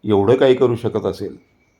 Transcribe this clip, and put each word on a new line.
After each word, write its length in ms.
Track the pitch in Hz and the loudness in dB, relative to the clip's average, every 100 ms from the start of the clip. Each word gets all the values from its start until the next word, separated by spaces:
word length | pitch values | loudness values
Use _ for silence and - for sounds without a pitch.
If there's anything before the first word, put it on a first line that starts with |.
एवढं 320 | 107 98 101 131 | -2 0 2 2
काही 200 | 135 127 | 2 2
करू 200 | 123 113 | 0 -2
शकत 300 | 107 104 98 | -4 -4 -6
असेल 380 | 92 98 - _ _ _ | -8 -12 -16 _ _ _